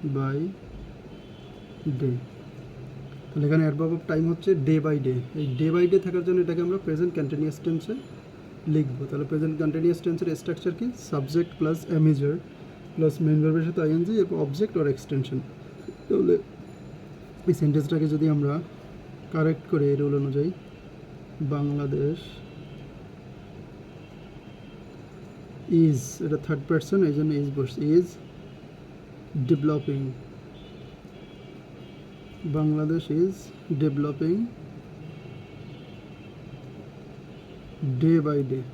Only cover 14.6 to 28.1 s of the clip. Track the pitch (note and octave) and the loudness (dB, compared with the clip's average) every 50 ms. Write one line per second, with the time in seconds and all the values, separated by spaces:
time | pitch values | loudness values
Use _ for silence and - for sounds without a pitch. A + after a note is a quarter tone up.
14.6 | G#3+ G#3 - F3+ D3+ C#3+ C3 - - - D3 C3+ C3 - B2+ B2+ B2 - - - | 0 2 2 2 4 4 2 0 -2 -2 0 0 0 0 -2 -4 -4 -6 -12 -14
15.6 | - - - - - - - - - - - - F#4+ - E2+ - - - - - | -16 -16 -16 -14 -14 -14 -14 -14 -2 2 4 4 6 6 6 4 4 -4 -14 -16
16.6 | - - - - - - - - - - - - - - - - - F3+ E3+ - | -16 -16 -16 -16 -14 -14 -14 -14 -14 -16 -16 -16 -16 -16 -16 -4 2 2 4 4
17.6 | D#3 D3 C#3 D3+ C#3+ - E3+ D#3 D#3 D3+ D3+ D3 D#3 D#3+ D3+ D3 C#3+ C#3 C#3+ D#3+ | 6 4 6 4 2 2 2 2 2 2 2 4 4 4 4 4 4 2 0 0
18.6 | E3 - - - - - - - - - - - - - - D#3+ D#3 D#3+ D#3 - | -4 -8 -14 -16 -16 -16 -16 -16 -16 -16 -16 -16 -14 -4 0 2 4 4 2 0
19.6 | - - - D#3 C#3+ C#3+ C#3 C3+ C#3+ C#3+ C#3+ C#3+ C#3 C#3 C3 C#3 D3 F3 F#3 - | 0 0 2 4 4 4 4 4 2 2 2 2 2 2 2 2 2 2 -2 -4
20.6 | - - - - - - - - - - - - - - - - D#3 C3+ D3 C#3+ | -12 -18 -18 -18 -18 -18 -18 -18 -18 -16 -16 -16 -16 -16 -8 -4 -2 0 0 0
21.6 | C#3+ C#3+ C#3+ C#3+ C#3+ C3+ C#3 C#3+ C#3+ D3 E3 F3 - - - - - - - - | 0 0 0 0 0 0 0 2 2 2 0 -2 -6 -12 -14 -14 -14 -14 -14 -14
22.6 | - - - - - - - - - - - - - - - - - - - - | -14 -14 -14 -14 -14 -14 -14 -16 -16 -16 -16 -16 -16 -16 -16 -16 -16 -16 -14 -16
23.6 | - - - - - - - - - - - - - - - - - - - - | -16 -16 -16 -16 -16 -16 -16 -16 -16 -16 -16 -16 -16 -16 -16 -16 -16 -16 -16 -16
24.6 | - - - - - - - - - - - - - - - - - - - - | -16 -16 -16 -16 -16 -16 -16 -16 -18 -16 -16 -16 -16 -16 -16 -16 -16 -16 -14 -14
25.6 | - - - E3 E3 D#3 D3 B2 B2 - - - F3 D#3 D3+ C#3+ D3 - D#3 C#3+ | -4 2 6 8 8 8 6 4 0 -6 -8 -4 -2 0 0 -2 0 -2 -4 -4
26.6 | C#3+ - E3+ D#3 - - G3 G3 F#3 D#3 C#3+ D3 D#3 D3+ D3+ C#3+ C#3+ C#3 C3+ C#3+ | 0 2 0 0 2 2 4 4 4 4 4 2 2 2 2 0 0 0 0 -2
27.6 | C3 B2 - - D3 D3 D#3 F3 F3+ - | -2 -2 -2 -2 2 6 6 6 6 4